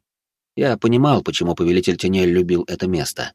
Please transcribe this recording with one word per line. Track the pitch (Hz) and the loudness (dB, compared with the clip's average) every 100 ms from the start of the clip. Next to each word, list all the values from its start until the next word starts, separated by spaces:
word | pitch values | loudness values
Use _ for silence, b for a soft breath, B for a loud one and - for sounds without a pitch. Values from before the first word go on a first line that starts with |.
| _ _ _ _ _ - | _ _ _ _ _ -4
я | 139 107 | -2 0
понимал, | 117 123 147 117 | 2 4 4 2
почему | - - 85 82 | 0 -4 -2 0
Повелитель | 85 90 90 87 | 2 2 0 -2
Теней | 92 95 90 | 0 2 2
любил | 90 87 87 - | 2 2 0 -2
это | 87 92 | -6 -2
место. | 85 69 - - | -2 -4 -8 -10